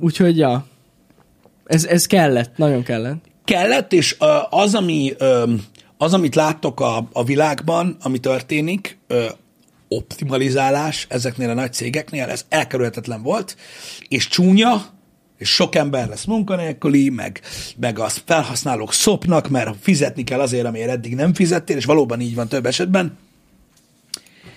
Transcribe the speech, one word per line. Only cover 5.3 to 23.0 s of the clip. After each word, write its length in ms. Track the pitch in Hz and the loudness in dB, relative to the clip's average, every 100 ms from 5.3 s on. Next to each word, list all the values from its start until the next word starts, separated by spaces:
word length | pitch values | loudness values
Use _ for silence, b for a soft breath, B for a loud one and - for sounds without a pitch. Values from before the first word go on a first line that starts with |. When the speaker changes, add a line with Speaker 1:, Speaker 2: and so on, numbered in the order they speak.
| 123 120 113 104 - b _ | 4 2 -2 -4 -18 b _
Speaker 2:
az, 160 | 156 | 2
amit 220 | 190 156 156 | 2 2 2
láttok 440 | 156 156 156 123 | 2 0 -4 -2
a, 280 | 127 113 120 | -2 -2 -4
a 100 | 123 | -4
világban, 760 | 120 139 151 135 156 165 180 160 | 0 2 2 0 -2 0 -2 -4
ami 160 | 135 127 | -4 -2
történik, 800 | 131 131 - 151 156 190 - - _ | -2 -2 -2 -4 -2 -4 -8 -16 _
ö, 180 | 123 113 - _ _ _ _ _ | -2 -2 -8 _ _ _ _ _
optimalizálás 1120 | 110 - - 143 131 135 131 135 143 156 - - | -8 -6 -8 -4 0 0 0 2 0 -2 -6 -6
ezeknél 400 | 127 123 123 123 | -6 -6 -4 -4
a 40 | |
nagy 200 | 117 127 | -2 -4
cégeknél, 500 | 127 123 156 - 147 | -6 -6 -6 -6 -8
ez 220 | 123 123 - | -6 -8 -4
elkerülhetetlen 720 | 156 147 127 120 117 113 113 | -4 -2 -2 -2 -4 -10 -8
volt, 320 | 123 196 185 - B B B B B | -4 -4 -4 -14 B B B B B
és 200 | 123 - | -4 -2
csúnya, 580 | - 180 196 233 214 - _ _ _ _ _ | 2 4 6 4 2 -4 _ _ _ _ _
és 120 | - | -2
sok 260 | - 170 160 | 0 2 2
ember 320 | 143 135 113 | 0 -2 -4
lesz 180 | 104 - | -6 -4
munkanélküli, 840 | 220 196 185 165 131 151 139 139 | -2 -2 -4 -4 -4 2 4 2
meg, 320 | 123 - 95 B B B - | -2 -8 -12 B B B -6
meg 200 | 120 110 | -4 -4
a 80 | 110 - - | -4 -6 0
felhasználók 680 | 165 - 120 143 120 107 | 0 2 -4 -4 -4 -2
szopnak, 560 | - - 196 175 160 - | 2 2 2 2 0 2
mert 260 | 135 107 104 | -2 -2 -2
fizetni 420 | - 160 139 123 | 0 2 2 -2
kell 160 | 120 127 | -4 -2
azért, 260 | 135 123 120 | 0 0 -2
amiért 240 | 113 117 | -4 -4
eddig 260 | 127 117 123 | -4 -4 0
nem 180 | 165 | 0
fizettél, 440 | 180 175 175 160 147 | 2 2 0 -2 -4
és 80 | 120 | 2
valóban 360 | 156 123 117 | 2 2 -2
így 140 | 120 117 | -4 -4
van 120 | 113 | -4
több 180 | 139 120 | -2 -2
esetben. 520 | 131 180 190 | -2 0 0